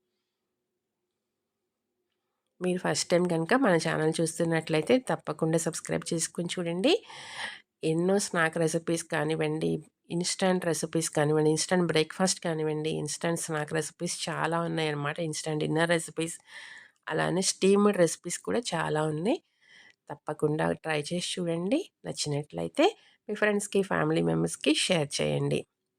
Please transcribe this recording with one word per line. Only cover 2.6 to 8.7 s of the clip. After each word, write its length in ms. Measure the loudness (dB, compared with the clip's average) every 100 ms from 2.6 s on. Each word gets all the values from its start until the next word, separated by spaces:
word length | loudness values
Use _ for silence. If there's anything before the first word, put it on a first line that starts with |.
మీరు 200 | -2 -2
ఫస్ట్ 280 | 0 -2 2
టైమ్ 160 | 2 2
కనుక 280 | 0 2
మన 200 | 2 4 2
ఛానల్ 360 | 2 0 0
చూస్తున్నట్లయితే 800 | 0 -2 -2 0 0 0 0 4 2
తప్పకుండా 560 | 2 -4 -4 -2 2 2
సబ్స్క్రైబ్ 460 | 0 -4 -4 -4 -2
చేసుకొని 420 | -4 -4 -4 -6
చూడండి. 440 | -4 -4 0 2 2 -2 -18 -16 -12 -12 -12 _ _
ఎన్నో 340 | 0 2 4 2
స్నాక్ 380 | 2 2 2 2
రెసిపీస్ 480 | 0